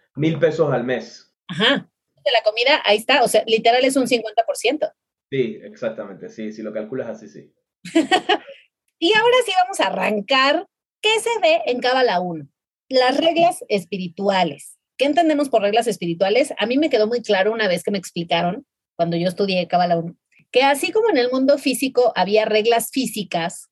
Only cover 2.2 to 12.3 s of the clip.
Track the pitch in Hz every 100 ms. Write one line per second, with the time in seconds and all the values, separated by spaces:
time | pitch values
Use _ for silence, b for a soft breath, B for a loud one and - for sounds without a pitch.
2.2 | 285 233 214 220 247 302 202 208 226 269
3.2 | 226 214 - 220 233 247 262 269 254 240
4.2 | 220 208 - - 233 294 - - _ _
5.2 | _ 135 113 107 104 - 113 110 101 90
6.2 | 90 - 107 110 107 107 107 131 117 107
7.2 | 104 - - _ _ _ 180 330 - 370
8.2 | - - B B B _ _ _ 330 440
9.2 | 480 494 403 370 370 381 - - 190 208
10.2 | 196 269 269 320 392 _ _ _ 427 440
11.2 | 466 453 339 330 311 247 247 262 247 180
12.2 | 180